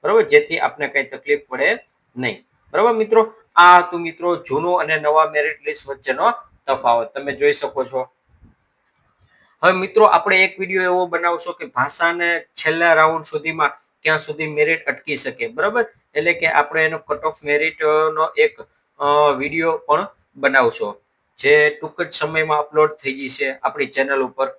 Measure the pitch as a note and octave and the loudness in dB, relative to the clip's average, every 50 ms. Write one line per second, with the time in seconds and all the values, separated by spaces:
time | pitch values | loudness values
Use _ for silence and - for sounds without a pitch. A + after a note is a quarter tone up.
0 | - D#3 G#3 A3+ - - D3 D3 D3 - E3 - C#3 C#3 - - C#3+ C3+ - C#3 | 0 2 2 2 2 6 4 4 4 2 -4 -4 -4 -4 -4 -4 -8 -4 -2 -4
1 | C3+ - C3+ B2+ _ C#3+ D3 C#3+ - _ B2+ C3 C#3 F3+ A3+ A#3+ _ _ _ _ | -4 -4 -10 -14 _ -2 -2 -2 -2 _ -6 -2 0 0 -2 -2 _ _ _ _
2 | _ _ _ B2 B2+ A#2 G2+ - _ _ _ _ _ _ - E3+ G#3+ A#3+ A#3 A3 | _ _ _ -6 -6 -6 -6 -8 _ _ _ _ _ _ -2 2 2 2 2 0
3 | A3 G#3 A3+ A3+ A3 A3 - _ _ _ _ - F3 F3 F3+ F3+ F3 - F3 E3+ | 0 2 2 2 2 2 -4 _ _ _ _ 6 8 10 10 8 6 2 -6 -6
4 | E3+ E3 E3 _ E3+ F3 F3 E3+ F3 - C3 D3 E3 F3 F3+ F3 D#3 D#3 D#3+ D3+ | -6 -8 -8 _ -2 -2 -2 -2 -4 -4 -4 -2 0 0 0 -2 0 -2 -2 -2
5 | D3+ D3+ D3+ D#3 D#3 - D#3 D3+ C#3+ D3+ - _ _ D3+ D3+ - - C#3 C#3 C3+ | 0 2 4 4 2 4 0 -2 -2 -2 -4 _ _ -10 -10 -10 -10 -12 -14 -10
6 | - C3+ B2+ C#3 F3 A#3 A#3+ - - _ _ _ _ - C3+ - - A#2+ A#2 A#2 | -6 -6 -2 0 0 0 0 -2 -14 _ _ _ _ -4 -4 0 2 2 2 2
7 | A2+ - _ C#3 C#3+ C#3+ C3+ C3+ C#3+ D3 D3 - D3 C3 - C3+ C3 B2 C3+ B2+ | 0 -4 _ -10 -8 -8 -4 0 2 2 2 0 -6 -6 -4 -6 -6 -4 -4 -8
8 | C3 _ _ _ _ _ _ _ - - _ _ _ _ _ _ _ _ _ _ | -8 _ _ _ _ _ _ _ -20 -20 _ _ _ _ _ _ _ _ _ _
9 | _ _ _ _ _ _ _ _ _ _ _ _ D#3 F3+ F#3+ F#3 F#3+ F#3+ - A3 | _ _ _ _ _ _ _ _ _ _ _ _ 2 2 2 2 -4 -2 2 4
10 | G#3+ - - E3 - G3+ F#3+ F#3 F#3+ F#3+ - - F#3+ F3+ F#3+ F#3+ F#3 F3+ F3+ F3+ | 6 6 6 4 2 2 2 2 2 0 0 -8 -8 -4 -2 -2 0 0 0 0
11 | F3+ F3 E3+ E3 F3 F3 E3+ E3 - F3 F3 _ D#3+ C3+ _ B2 C3 D3 - - | -2 -2 -4 -2 -2 -2 -2 -2 -6 -12 -12 _ -14 -8 _ -4 -4 -4 -2 -2
12 | E3+ E3+ F3 F3 F3 E3+ E3+ E3 E3+ _ _ - - D#3+ D#3+ E3 E3+ E3+ D#3+ D#3+ | -2 -2 0 0 -2 -2 -2 -4 -6 _ _ -4 -4 -2 0 2 2 2 4 4
13 | D#3+ D#3+ E3 D#3+ D#3 - D#3 D3+ D3 E3 D#3+ D#3+ D3+ C#3+ - _ _ _ _ _ | 2 2 0 -4 -8 -8 -10 -8 -8 -6 -4 -2 -4 -4 -4 _ _ _ _ _
14 | _ D#3 D#3 D3+ - - D3 D3+ D#3 D#3 D3+ D3 D3+ D3+ E3 D#3+ - - C3 - | _ -2 -2 -2 -4 -10 -8 -8 -8 -6 -2 -2 0 0 0 -4 -4 -8 -8 -8
15 | _ D#3 D3 C#3 - C3+ B2 - A#2 A2+ A#2 C#3+ E3 G3+ G#3+ A#3+ A3+ - _ _ | _ -8 -6 -6 -6 -6 -8 -8 -10 -10 -6 -4 -4 -2 -2 -2 -4 -4 _ _
16 | _ _ _ D3 D#3 E3+ E3+ E3+ E3+ D#3+ - D3 C#3+ - D#3+ D#3+ D#3+ D#3+ E3 D#3 | _ _ _ -4 -2 -2 -2 -2 -2 0 0 0 -2 0 -2 -2 -2 -2 -2 -6
17 | _ - D3 - - D#3+ D3+ - - D3 D3 D3 D#3+ D#3+ D#3+ - D#3+ D3+ D3+ D#3 | _ -8 -8 -4 -4 -6 -6 -6 -4 -2 0 0 0 -2 -4 -2 0 2 2 2
18 | D#3 D#3 D#3 D#3 D#3+ D#3+ - D3 D#3 D3+ - - - _ _ _ _ _ _ _ | 2 0 0 -2 -4 -2 2 0 0 0 0 -6 -20 _ _ _ _ _ _ _
19 | C#3+ C#3+ D3 D3 D3+ D3 C#3 B2+ C#3 D3 D3+ E3 D#3+ E3 D#3+ D3+ - - D3+ E3 | 0 2 4 4 4 4 2 0 -4 -6 -4 -2 -2 -2 -2 -2 0 0 0 0
20 | G3 G3 _ _ _ _ _ C#3 C#3 C3+ C3+ C3+ B2 A#2 - - A2 G#2 G2+ _ | 0 -6 _ _ _ _ _ -4 -2 0 2 2 2 2 0 -4 -8 -8 -8 _
21 | _ _ _ _ _ _ _ - - C#3 D3 D3+ D3+ D3+ D3 - D#3 D3+ - - | _ _ _ _ _ _ _ -2 2 4 6 6 4 2 0 -4 -14 -14 -8 -8
22 | F3 - - - D#3 D3+ D#3+ D#3+ D#3 D#3 D3+ D3+ C#3+ - D3 D#3 D3+ D3+ D3+ - | -8 -6 -4 -6 -6 -4 -2 -4 -2 0 -2 -2 -2 -2 2 2 2 2 0 -6
23 | - C3+ C3 C3+ C#3 C3 - - C#3 C3+ C3+ - - C3 - D3 C#3 A2+ - C3+ | -8 -8 -8 -6 -8 -10 -6 -6 -6 -6 -6 -6 -6 -6 -4 -4 -6 -6 -2 -4
24 | C3+ C3+ C#3 C3+ C3 B2 - - C3 C3 - | -2 0 0 -2 -2 -4 -2 -4 -4 -4 -6